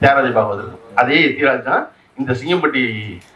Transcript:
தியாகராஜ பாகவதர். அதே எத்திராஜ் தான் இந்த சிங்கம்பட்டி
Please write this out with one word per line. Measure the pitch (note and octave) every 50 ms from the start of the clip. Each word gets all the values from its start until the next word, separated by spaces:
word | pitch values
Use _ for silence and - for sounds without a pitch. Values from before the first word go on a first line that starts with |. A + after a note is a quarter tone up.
தியாகராஜ | C#3+ C#3 C#3 C#3 C3 B2
பாகவதர். | A#2+ A2+ G#2 G#2 G2+ G2 - - - - - - -
அதே | A#2 B2 B2+ D3 E3 D#3
எத்திராஜ் | C3+ - - D3 C3+ B2+ -
தான் | A2+ C3 F3+ C4+ D4 - - _ _ _ _
இந்த | C3 C3+ - -
சிங்கம்பட்டி | A#2 C3+ D#3+ F3+ F#3 D#3 D3+ C#3 C3 B2+ A2+ A2+ G#2+ G#2 G#2 F2+ F2+ - - -